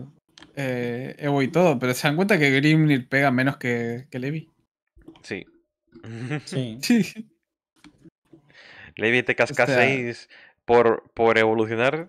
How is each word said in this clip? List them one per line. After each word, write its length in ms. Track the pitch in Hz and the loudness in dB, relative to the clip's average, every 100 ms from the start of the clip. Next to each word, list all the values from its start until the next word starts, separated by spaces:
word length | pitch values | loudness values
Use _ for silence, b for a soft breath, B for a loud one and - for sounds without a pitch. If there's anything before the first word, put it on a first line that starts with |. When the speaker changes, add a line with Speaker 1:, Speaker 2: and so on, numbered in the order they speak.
| 139 _ _ - - | -12 _ _ -20 -18
Speaker 1:
eh, 600 | 143 135 123 120 120 135 - | -10 -6 -6 -6 -8 -12 -8
Evo 240 | 147 143 | -4 -2
y 60 | 131 | 0
todo, 300 | 160 180 123 | 2 2 2
pero 160 | 127 | -2
¿se 120 | 123 147 | -2 -2
dan 100 | 156 | 0
cuenta 220 | 202 185 | 0 2
que 120 | 139 | 2
Grimnir 580 | 135 151 160 156 135 - | 2 4 4 4 2 0
pega 220 | 135 139 | 0 2
menos 260 | 127 135 - | 2 0 -2
que, 500 | 123 120 117 120 127 | -4 -4 -6 -8 -10
que 80 | 127 | -10
Levi? 320 | 135 160 - _ _ _ _ _ - - | -8 -10 -12 _ _ _ _ _ -20 -20
Speaker 2:
Sí. 220 | - 98 - _ _ _ _ - | -12 -12 -12 _ _ _ _ -20
<laughs> 420 | 113 113 127 151 | -16 -12 -8 -10
Speaker 3:
Sí. 340 | - 139 120 117 | -8 -8 -8 -6
Speaker 1:
<laughs> 0 | |
Sí. 480 | - 233 175 220 - _ _ _ _ _ - _ 165 _ _ - _ B B B B - | 2 2 2 -6 -20 _ _ _ _ _ -20 _ -20 _ _ -20 _ B B B B -2
Speaker 2:
Levi 260 | 110 123 | 0 2
te 100 | 120 | 0
casca 300 | 123 117 131 | 0 0 2
Speaker 1:
O 20 | 139 | 2
sea 100 | 127 | 4
Speaker 2:
seis 520 | 127 135 120 113 - b b b | 2 0 -6 -10 -16 b b b
por, 460 | - 120 117 - - | 2 4 4 2 -4
por 220 | - 113 110 | 0 2 4
evolucionar, 680 | 110 113 110 113 127 156 | 2 2 -2 0 -2 -2